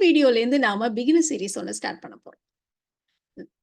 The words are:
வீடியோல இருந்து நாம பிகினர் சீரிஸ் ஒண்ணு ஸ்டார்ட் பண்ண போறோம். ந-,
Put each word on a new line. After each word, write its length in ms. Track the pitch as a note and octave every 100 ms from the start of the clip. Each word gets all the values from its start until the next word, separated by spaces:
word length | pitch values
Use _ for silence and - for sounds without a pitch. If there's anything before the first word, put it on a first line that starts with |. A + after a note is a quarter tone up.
வீடியோல 360 | F4+ D#4 C4+ A3+
இருந்து 180 | A#3+ C#4
நாம 300 | A#3 G3+ A#3
பிகினர் 360 | G#3+ B3 E4 D#4+
சீரிஸ் 260 | A3+ G3 -
ஒண்ணு 100 | G3
ஸ்டார்ட் 300 | G#3+ - -
பண்ண 200 | - G#3
போறோம். 180 | - - _ _ _ _ _ _ _ _ _ -
ந-, 60 | B3 _